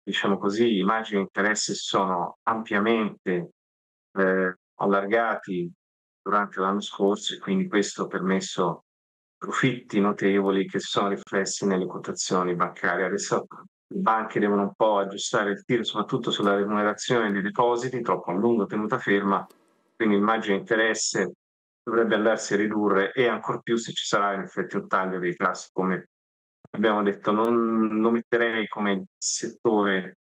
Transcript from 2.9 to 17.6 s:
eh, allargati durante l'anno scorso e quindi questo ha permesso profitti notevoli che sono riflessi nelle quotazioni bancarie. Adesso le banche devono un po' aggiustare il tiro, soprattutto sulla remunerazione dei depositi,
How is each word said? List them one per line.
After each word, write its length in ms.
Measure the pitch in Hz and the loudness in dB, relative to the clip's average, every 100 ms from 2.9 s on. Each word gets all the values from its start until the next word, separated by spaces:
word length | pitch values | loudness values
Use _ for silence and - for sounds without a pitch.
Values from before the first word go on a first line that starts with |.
| 113 104 - - 90 85 _ _ _ _ _ _ 95 | 2 0 -4 -4 -4 -4 _ _ _ _ _ _ 0
eh, 380 | 95 95 92 92 _ - | 2 2 0 -4 _ -4
allargati 920 | 101 98 98 113 113 104 - 90 87 - _ _ _ _ | 0 2 2 0 0 -2 -4 -6 -6 -10 _ _ _ _
durante 400 | 95 104 101 - | -2 0 0 -2
l'anno 200 | 95 101 | -2 -2
scorso 540 | 104 - 98 104 - 92 | -4 0 0 2 -4 -6
e 40 | |
quindi 280 | - 95 92 | -2 0 2
questo 360 | 107 98 - | 0 0 -4
ha 40 | 95 | -6
permesso 800 | 98 92 95 - - 90 82 _ _ _ _ _ _ | -2 0 0 -2 -2 -2 -2 _ _ _ _ _ _
profitti 640 | 95 - 135 117 - 104 | -6 0 0 0 -2 0
notevoli 680 | 101 101 101 101 98 98 92 | 0 2 2 2 2 0 0
che 120 | 98 | -4
sono 300 | - - 101 | -2 -2 0
riflessi 580 | 98 - 101 95 - 104 | -4 -2 -2 -2 -2 0
nelle 180 | 92 90 | 0 -2
quotazioni 680 | 98 - - - 95 90 87 | -6 -10 -8 -2 0 0 0
bancarie. 500 | 90 - 95 90 92 | -2 -2 -2 0 0
Adesso 400 | 101 - 110 - - - _ _ | -2 -2 -2 -2 -18 -20 _ _
le 60 | 190 | -2
banche 400 | 190 110 - - | 2 2 0 0
devono 240 | 101 101 | 2 2
un 100 | 98 | 0
po' 240 | - 110 101 | 2 2 4
aggiustare 540 | 98 98 - 120 101 | 0 -4 -2 0 0
il 120 | 98 | -4
tiro, 200 | - 120 | 0 0
soprattutto 480 | 107 107 101 120 113 | 0 -4 -4 -2 -2
sulla 240 | 101 101 101 | 0 2 2
remunerazione 760 | 101 104 104 104 - 123 107 | 2 0 0 -2 0 0 2
dei 120 | 101 | 0
depositi, 580 | 98 101 | -2 2